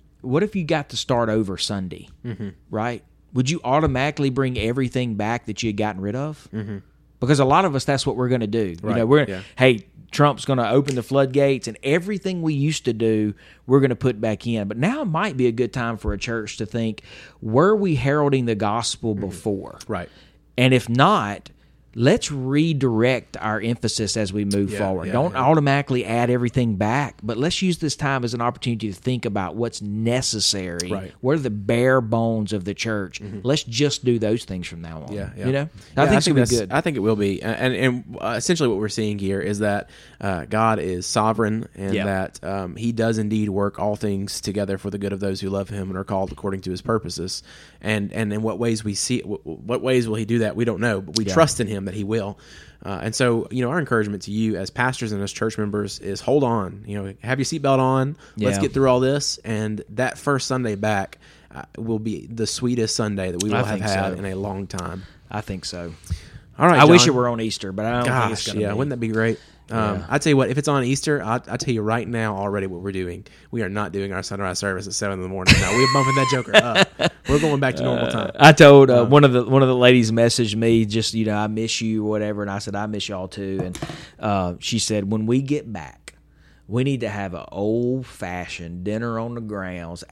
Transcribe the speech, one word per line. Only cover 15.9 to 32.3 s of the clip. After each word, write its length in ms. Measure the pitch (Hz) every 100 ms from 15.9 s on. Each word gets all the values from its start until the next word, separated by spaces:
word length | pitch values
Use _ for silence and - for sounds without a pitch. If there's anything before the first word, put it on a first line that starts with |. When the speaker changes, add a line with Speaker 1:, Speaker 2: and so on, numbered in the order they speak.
| 110
Speaker 1:
for 160 | 110
a 60 | 98
church 380 | - 113 107 -
to 80 | 107
think, 360 | 117 113 107 - - - -
"Were 320 | 110 120 185
we 220 | 214 196 139
heralding 480 | 135 151 143 135 117
the 80 |
gospel 600 | 104 104 113 113 - 117
Speaker 2:
Mm-hmm. 120 | 98 98
Speaker 1:
before?" 520 | 87 107 98 - - -
Speaker 2:
Right. 200 | 95 85 - - _ _ -
Speaker 1:
And 160 | 131
if 160 | 127 113
not, 600 | 120 170 202 104 101 - - _ _ _ 113
let's 340 | 127 226 -
redirect 1040 | 143 131 147 165 147 131 110 123 123 - -
our 200 | 107 107
emphasis 560 | 113 120 113 - 104 113
as 160 | 98
we 120 | 104
move 280 | 101 101 98
Speaker 2:
Yeah, 60 | 104
Speaker 1:
forward. 280 | 98 92 87
Speaker 2:
yeah, 60 |
Speaker 1:
Don't 200 | 120 175
Speaker 2:
yeah. 80 | 131
Speaker 1:
automatically 600 | 131 160 143 139 139 127
add 240 | 101 117 120
everything 460 | 123 120 127 120 98
back, 420 | 107 135 135 -
but 140 | 104 113
let's 260 | 160 -
use 160 | 185 170
this 160 | 156 -
time 280 | 147 135
as 100 | 120
an 60 | 120
opportunity 480 | 120 123 127 113 107
to 60 |
think 300 | 90 127 123
about 300 | 117 101 90 98
what's 240 | 117 -
necessary. 1120 | 104 107 113 127 - 107 - 98 90 85 90
Speaker 2:
Right. 220 | 98 95 -
Speaker 1:
What 160 | 127 156
are 40 |
the 100 | 131
bare 500 | 104 98 139 127 131
bones 520 | 110 113 113